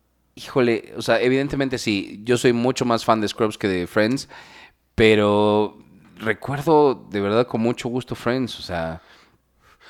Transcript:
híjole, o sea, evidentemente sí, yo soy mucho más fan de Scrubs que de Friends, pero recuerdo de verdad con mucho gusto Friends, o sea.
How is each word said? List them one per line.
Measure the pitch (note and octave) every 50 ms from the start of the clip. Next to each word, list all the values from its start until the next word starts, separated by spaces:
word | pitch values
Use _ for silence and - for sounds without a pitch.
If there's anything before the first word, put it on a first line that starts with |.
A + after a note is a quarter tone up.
| _ _ _ _ _ _ _
híjole, | - - - - C#3 B2 A#2+ A#2 - - - -
o | A2
sea, | A2 - A#2 A2
evidentemente | A#2 B2+ C3 C3+ C#3 C#3 C#3+ C#3 C#3 C3+ C3 A#2
sí, | - A#2 G#2 G2 - - - G2+
yo | G#2+ A#2+ B2 A#2+
soy | - B2+
mucho | A#2+ A#2+ A#2 B2+ B2+ - B2+
más | A#2+ A#2 A2 -
fan | - A2+ A2
de | G#2
Scrubs | G2 - - A#2 G#2+ G#2 -
que | -
de | G2+ F#2 F2+ F2 F2
Friends, | - A2 G#2+ A2+ C3 C#3+ - - - - - - - - - - _ _ _ _ -
pero | - A2+ A2 G#2+ G#2 G#2 G#2 G#2 G#2 G#2 G#2 G#2 G#2+ G#2+ F#2+ - - - _ _ - - - - -
recuerdo | G#2+ A2 G#2+ - - C3 C#3 C#3 - E3+ D#3+ D3+ D3 C#3 A#2 - - -
de | G2+ G#2
verdad | G2+ G2+ G#2+ A#2 B2+ -
con | - A2+
mucho | A2+ A#2 A#2+ - - A#2+
gusto | A#2+ C3 - - A#2+
Friends, | - - A#2+ B2 C3 B2+ A2 - -
o |
sea. | - - F2+ E2+ E2 E2 E2 E2+ _ _ - _ _ _ _ _ _ _ _ _ _ _ _ _ _